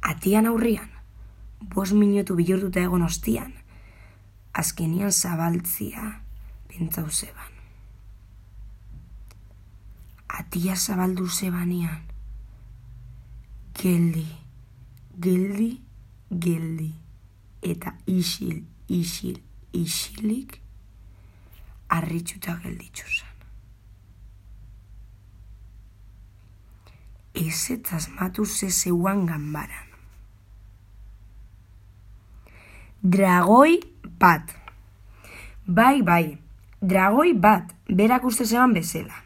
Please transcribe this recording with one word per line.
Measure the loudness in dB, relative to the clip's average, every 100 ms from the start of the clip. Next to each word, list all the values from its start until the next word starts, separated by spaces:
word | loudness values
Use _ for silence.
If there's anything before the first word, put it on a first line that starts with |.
Atian | -4 -2 2 4 4
aurrian, | 2 2 0 -4 -18 -20 -20 -20 -20 -20 -18 -8
bost | -4 2
minutu | 4 4 4 0 0
bilurtuta | 2 2 0 0
egon | 2 2
ostian, | 0 -2 -2 -4 -4 -16 -20 -20 -20 -20 -20 -20 -20 -20 -10
azkenian | -4 -4 -4 -2 -2 0
zabaltzia | 0 -2 -2 0 0 -2 -6 -8 -8 -10 -12 -16 -16 -18 -18 -18
pentsau | -8 -6 -4 -6
zeban. | -6 -8 -14 -20 -20 -20 -20 -20 -20 -20 -20 -20 -20 -20 -20 -18 -18 -20 -20 -18 -20 -20 -20 -20 -20 -20 -20 -20 -20 -20 -20 -14
Atia | -12 -6 -2 -2 0
zabaldu | -2 0 0 0 -2
zebanean, | -2 -2 -2 -2 0 -2 -6 -12 -14 -14 -16 -16 -20 -20 -20 -20 -20 -18 -20 -20 -20 -18 -20 -18 -4
geldi, | 0 2 2 0 -6 -12 -20 -20 -20 -20 -20 -20 -20 -4
geldi, | 0 2 0 0 -2 -4 -16 -20 -20 -20 -8
geldi, | -4 -2 -2 -2 -6 -8 -10 -18 -20 -20 -20 -20 -10
eta | -6 -6 -8 -10 -2
isil, | 0 0 -4 -6 -8 -12 -20 -4
isil, | -2 -2 -6 -8 -10 -14 -20 -10
isilik, | -6 -4 -4 -8 -6 -4 -4 -6 -18 -20 -20 -20 -20 -20 -20 -20 -20 -20 -20 -20 -20 -6
harritxuta | -4 -2 -6 -8 -12 -10 -8
gelditzu | -10 -14 -14 -18 -8
zan. | -8 -8 -20 -20 -20 -20 -20 -20 -20 -20 -20 -20 -20 -20 -20 -20 -20 -20 -20 -20 -20 -20 -20 -20 -20 -20 -20 -20 -20 -20 -20 -20 -20 -20 -20 -20 -20 -20 -20 -20 -20 -14
Ezetz | -4 -4 -2 -4 -6 -4
asmatu | -6 -6 -6 -6 -2
ze | -4 -2 -2
zeuan | -2 0 2 2 0 0
ganbaran. | -2 -6 -8 -10 -14 -18 -20 -20 -20 -20 -20 -20 -20 -20 -20 -20 -20 -20 -20 -20 -20 -20 -20 -20 -20 -20 -20 -20 -20 -20 -20 -20 -20 -20 -20 -20 -2
Dragoi | 2 4 6 6 8 10 10 8 0 -18 -18 4
bat. | 6 6 0 -18 -20 -20 -20 -20 -20 -20 -20 -20 -20 -16 0
Bai, | 6 6 6
bai, | 4 4 2 -4 -18 -20 -20 -4
dragoi | 2 4 6 6 4
bat, | 6 6 6 2 -16 -2
berak | 4 6 4
uste | 2 0
zeban | 0 4 6
bezala. | 4 0 -6 -8 -14